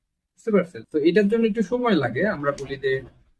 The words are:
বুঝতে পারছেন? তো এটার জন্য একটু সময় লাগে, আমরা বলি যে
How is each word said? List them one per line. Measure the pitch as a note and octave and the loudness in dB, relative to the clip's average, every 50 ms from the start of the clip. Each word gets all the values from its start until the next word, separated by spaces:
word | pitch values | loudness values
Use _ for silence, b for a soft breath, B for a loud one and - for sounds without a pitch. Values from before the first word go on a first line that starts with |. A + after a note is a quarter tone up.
| _ _ _ _ _ _ _ | _ _ _ _ _ _ _
বুঝতে | _ - A#3 | _ -4 0
পারছেন? | G#3 F#3 F3 - - - - _ | 0 0 0 0 -6 -18 -10 _
তো | - D3+ | -2 0
এটার | C#3+ E3+ F3 G#3 G#3 | 2 4 4 4 2
জন্য | G3+ A3+ A3+ A3+ | 2 2 2 2
একটু | A3 G3+ A#3 | 2 0 0
সময় | A3 - A#3+ B3 B3 A#3 G3+ | -2 -2 -2 -2 0 2 2
লাগে, | D#3 C3 A#2 G#2+ C3 F3+ | 2 2 0 -2 -2 -2
আমরা | E3 - D3 C#3+ C#3+ | -2 -2 -2 -2 -4
বলি | C#3 C#3 C#3 C3 C3+ | -4 -4 -6 -10 -8
যে | C3 C3+ C3+ C3 C3 C3 - - _ _ _ _ _ | -4 -2 -2 -2 -2 -4 -8 -20 _ _ _ _ _